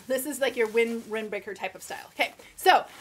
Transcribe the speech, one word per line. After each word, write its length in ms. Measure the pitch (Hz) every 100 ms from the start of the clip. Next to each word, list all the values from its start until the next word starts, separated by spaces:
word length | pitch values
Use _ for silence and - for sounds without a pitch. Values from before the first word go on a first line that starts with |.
| -
This 180 | 262 294
is, 140 | 240
like, 160 | 269 247
your 120 | 220
wind, 360 | 226 233 233
windbreaker 520 | 220 220 214 202 - 190
type 200 | 190 190
of 60 |
style. 240 | - 135 127
Okay, 220 | - 233 - - -
so 300 | 370 320 - -